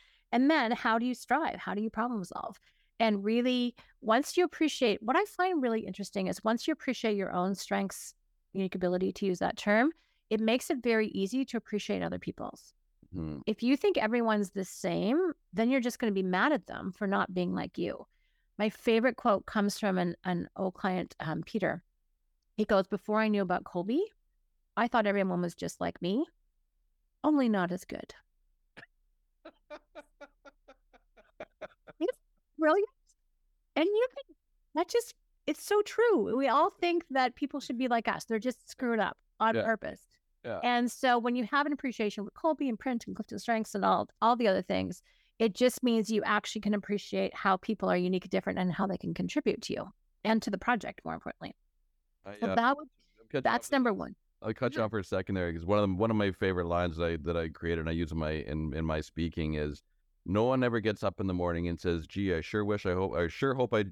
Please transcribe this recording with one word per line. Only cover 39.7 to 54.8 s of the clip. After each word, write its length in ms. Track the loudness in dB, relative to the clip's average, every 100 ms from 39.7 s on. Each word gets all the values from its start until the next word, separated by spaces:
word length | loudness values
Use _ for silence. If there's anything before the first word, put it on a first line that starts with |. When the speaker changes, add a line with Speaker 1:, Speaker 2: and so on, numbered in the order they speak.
| -2 -4 -12 _ _ _ _
Speaker 2:
Yeah. 160 | -8 -4
Speaker 1:
And 280 | 0 2 0
so 260 | 0 2 4
when 180 | 2 -2
you 100 | 0
have 140 | 0 0
an 80 |
appreciation 500 | -2 -4 -2 -4 -4 -10
with 80 |
Colby 340 | -2 0 0 0
and 80 | -2
Print 280 | -4 -4 -6
and 80 | -10
Clifton 240 | -8 -8
Strengths 360 | -2 -2 0 0
and 100 | 2
all, 240 | 2 0 0
all 140 | 2 4
the 120 | 4
other 140 | 2
things, 400 | 2 -2 -2 -6 _ _ _ 0
it 140 | 0 4
just 280 | 2 4
means 260 | 2 2 2
you 120 | 0
actually 380 | 2 0 0 -4
can 120 | 0
appreciate 600 | -2 0 -6 -2 -2 -2
how 240 | 0 2 2
people 320 | 0 -2 2
are 80 | 2
unique, 320 | 2 0 0
different, 300 | -2 -2 -2
and 140 | -2
how 140 | 0 -2
they 100 | -2
can 160 | -4
contribute 480 | -4 -2 -2 0 -2
to 100 | -2
you 140 | -6 -8 -14 _ _
and 180 | 0 0
to 80 | 0
the 80 | -4
project, 440 | -2 -2 -2 -10 -10
more 80 |
importantly. 420 | -10 -10 -12 -14 -16 _ _ _ _ _ _ -16
Speaker 2:
I, 100 | -6
Speaker 1:
So 80 | -2
Speaker 2:
uh, 80 | 0
Speaker 1:
that 220 | 2 0
would, 100 | -4 _ _ _
Speaker 2:
I'll 60 | -6
cut 80 | -2
you 40 |
Speaker 1:
that's 260 | 0 0 0
Speaker 2:
off 40 |
Speaker 1:
number 220 | 0 0
one. 220 | 0 -6 -12 _ _
Speaker 2:
I'll 120 | -6
cut 200 | -2 -2
you 40 |
Speaker 1:
Mm-hmm. 60 | 0